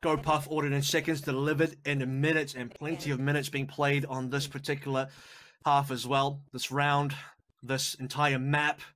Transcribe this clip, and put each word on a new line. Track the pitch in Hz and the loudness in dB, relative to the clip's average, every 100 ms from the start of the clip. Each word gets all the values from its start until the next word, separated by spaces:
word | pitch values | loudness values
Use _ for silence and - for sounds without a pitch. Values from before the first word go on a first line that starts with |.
GoPuff | 170 151 139 151 143 | 2 0 2 0 0
ordered | 151 147 | -2 0
in | 139 | 0
seconds, | 139 165 160 156 | 2 0 0 -2
delivered | 147 131 143 139 160 - | 0 0 0 2 2 0
in | - 143 127 131 | -4 -2 0 0
minutes, | 147 156 139 | 2 2 0
and | 127 120 | -6 -10
plenty | - 151 165 143 | -8 -6 -4 -2
of | 131 | 0
minutes | 139 147 139 | 2 0 0
being | 139 135 | -4 -6
played | - 143 143 | 0 2 2
on | 139 131 127 | 0 -4 -2
this | 139 139 | -2 -4
particular | 139 139 143 143 135 135 - - - - _ - | -6 -4 -4 -2 -2 -2 -6 -20 -20 -20 _ 2
half | 143 143 | 4 4
as | 127 123 | -4 0
well. | 139 139 143 - | 2 2 -2 -10
This | 127 - | -8 -4
round, | 131 143 143 143 139 - - _ _ | 0 4 4 2 -4 -12 -20 _ _
this | 123 135 139 - | -4 -2 -2 -6
entire | 127 139 147 135 | -8 0 2 2
map | 135 147 147 - - | 2 2 2 -2 -8